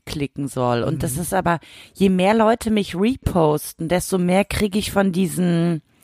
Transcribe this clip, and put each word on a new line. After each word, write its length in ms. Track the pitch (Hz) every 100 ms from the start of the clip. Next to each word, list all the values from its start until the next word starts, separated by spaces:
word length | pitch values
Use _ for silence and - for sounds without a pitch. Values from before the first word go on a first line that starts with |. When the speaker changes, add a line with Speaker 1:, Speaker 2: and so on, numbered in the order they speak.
| -
Speaker 1:
klicken 420 | 151 143 - 135
soll. 340 | 131 123 120
Und 120 | -
Speaker 2:
Mhm. 40 | 156
Speaker 1:
das 160 | 165 135
ist 160 | 175
aber, 280 | 190 170 165 - - -
je 140 | - 190
mehr 260 | 180 190
Leute 360 | 226 220 233 226
mich 240 | 214 185
reposten, 960 | 170 220 269 - 180 156 151 - - 160
desto 300 | 175 - 190
mehr 260 | 175 185
krieg 300 | 202 - 208
ich 160 | 214 -
von 220 | 196 196
diesen 680 | 170 185 143 175 170 170 160 - _